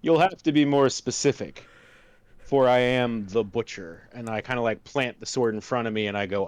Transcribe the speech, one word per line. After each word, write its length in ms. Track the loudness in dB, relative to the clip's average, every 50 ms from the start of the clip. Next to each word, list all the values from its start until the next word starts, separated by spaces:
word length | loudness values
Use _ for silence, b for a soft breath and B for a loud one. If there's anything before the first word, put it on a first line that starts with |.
You'll 180 | 2 4 4 4
have 220 | 4 2 0 -2 -4
to 80 | 0
be 120 | 2 4 4
more 260 | 4 6 4 4 4
specific, 760 | 2 -2 -6 -6 -6 0 0 0 0 0 -8 -12 -12 -20 -20 b b b b b b b b b b b b b b b
for 300 | -8 -2 2 4 4 6
I 100 | 4 4
am 480 | 4 2 2 0 0 0 -2 -6 -8
the 160 | -2 -2 -2 -2
butcher. 640 | 0 -4 -6 -6 -6 -10 -14 -14 -16 -16 -20 -20 -20 -16
And 160 | -12 -8 -6
I 120 | -6 -6
kinda, 200 | -4 -4 -2 0
like, 220 | 0 -2 -2 -4 _
plant 360 | -8 -4 -4 -4 -4 -4 _
the 60 | -14
sword 300 | -8 -2 0 0 0 -2
in 60 | -4
front 260 | -6 -4 -4 -2 -2
of 60 | -2 -4
me 140 | -4 -4
and 100 | -4 -4
I 100 | -4 -4
go 200 | -4 -2 -4 -4